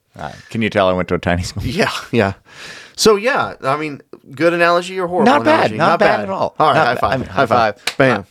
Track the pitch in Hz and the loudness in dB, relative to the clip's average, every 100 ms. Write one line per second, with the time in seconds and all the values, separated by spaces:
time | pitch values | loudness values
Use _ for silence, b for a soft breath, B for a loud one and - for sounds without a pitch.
0 | _ - 71 - - 113 107 104 95 90 | _ -14 -14 -14 -10 -4 -2 2 2 2
1 | 90 87 90 87 90 - 131 170 - - | -2 -2 0 -2 -2 -8 -6 -2 -4 -4
2 | - 120 98 - B B B B B B | -4 0 0 -2 B B B B B B
3 | - 202 233 254 107 - 131 147 156 143 | 2 4 2 -2 -4 -6 -4 -4 -4 -10
4 | - - - 135 165 170 170 175 180 185 | -16 -20 -14 -2 0 2 2 2 -2 -6
5 | 175 180 214 285 311 320 - 110 175 - | -4 0 2 2 2 2 2 0 0 2
6 | 208 214 202 185 110 - 156 139 131 123 | 2 0 -4 -4 -4 0 2 4 2 0
7 | 104 131 113 - 120 120 110 - - - | 0 -2 -4 -2 0 2 0 -2 -6 0
8 | 131 107 95 | 2 2 -4